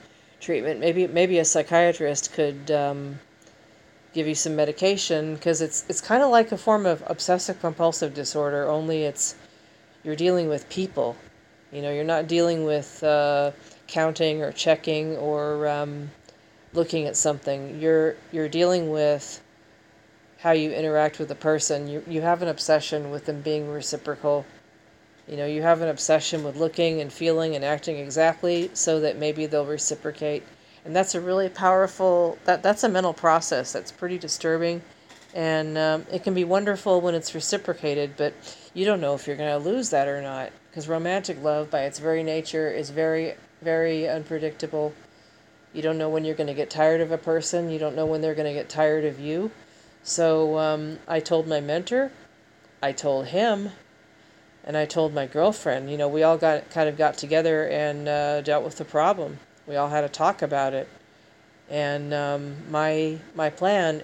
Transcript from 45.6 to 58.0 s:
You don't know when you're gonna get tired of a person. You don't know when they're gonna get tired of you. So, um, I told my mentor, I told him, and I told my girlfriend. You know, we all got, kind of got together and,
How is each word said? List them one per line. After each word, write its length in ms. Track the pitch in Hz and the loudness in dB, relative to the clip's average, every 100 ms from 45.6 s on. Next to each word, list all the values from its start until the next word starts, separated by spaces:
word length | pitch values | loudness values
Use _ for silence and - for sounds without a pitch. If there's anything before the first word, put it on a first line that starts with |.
| _ | _
You 80 | 156 | -4
don't 160 | 156 160 | -2 0
know 120 | 156 | 0
when 160 | 160 156 | 0 -2
you're 100 | 156 | -2
gonna 180 | 147 | -2
get 160 | 139 147 | -4 -4
tired 320 | 156 156 165 | 2 4 4
of 100 | 160 | 2
a 60 | 165 | -2
person. 520 | 165 160 156 175 170 | 0 -2 0 -2 -2
You 100 | 160 | -2
don't 160 | 151 139 | -4 -2
know 100 | 156 | -2
when 160 | 160 | 0
they're 140 | 160 156 | -2 -2
gonna 180 | 151 | -2
get 160 | 143 - | -4 -4
tired 360 | 156 156 156 151 | 2 2 2 0
of 140 | 135 | -4
you. 320 | 147 165 220 - - - - _ | -4 -4 -4 -8 -20 -20 -20 _
So, 540 | - - 165 160 156 156 | -6 2 4 4 2 2
um, 420 | 156 151 151 156 - | 0 0 -4 -10 -4
I 120 | 165 | -2
told 280 | 160 165 160 | 2 2 2
my 140 | 151 | -2
mentor, 500 | 143 160 185 247 269 - - _ _ _ - _ | 0 -4 0 0 0 -6 -20 _ _ _ -20 _
I 100 | 139 | -4
told 360 | 135 147 135 127 | -2 0 0 0
him, 440 | 170 226 202 202 - - _ _ _ _ _ _ _ | 0 2 0 -4 -12 -20 _ _ _ _ _ _ _
and 120 | - 151 | -4 -2
I 80 | 151 | -2
told 280 | 165 156 | 0 0
my 120 | 147 135 | -2 -2
girlfriend. 640 | 147 190 214 160 131 139 | 2 2 2 -2 -2 -2
You 60 | 147 | -2
know, 100 | 143 | 0
we 160 | 151 | 4
all 140 | 160 160 | 4 6
got, 320 | 160 151 - | 4 2 -2
kind 200 | 165 156 | -2 0
of 80 | 147 | 2
got 200 | 151 - | 0 0
together 500 | 143 160 165 156 156 | 0 2 4 2 0
and, 400 | 147 147 147 | 0 -2 -2